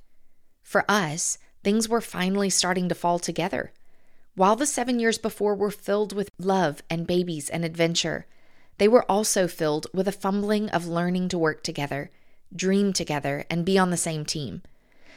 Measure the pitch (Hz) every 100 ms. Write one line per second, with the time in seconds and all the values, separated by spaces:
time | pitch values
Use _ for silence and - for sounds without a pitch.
0 | - - - - - _ - 196 - 202
1 | 160 160 - - - - 202 214 220 233
2 | - 175 185 196 196 - 180 185 180 170
3 | 175 175 - 165 175 - - - - -
4 | - - - - 185 220 285 - 247 240
5 | 226 220 220 - 208 196 208 196 - 202
6 | 208 202 196 - 180 190 160 143 - 165
7 | 170 180 180 156 143 165 165 165 165 170
8 | 165 147 - - - - - - 202 240
9 | - 202 214 208 180 - 156 151 - 185
10 | 190 185 196 202 202 214 208 170 170 170
11 | 175 180 180 180 160 151 - 156 143 139
12 | 151 - - - - 180 185 196 202 190
13 | 165 147 143 143 - 170 175 190 185 170
14 | 170 156 151 156 131 90 - - _ -
15 | -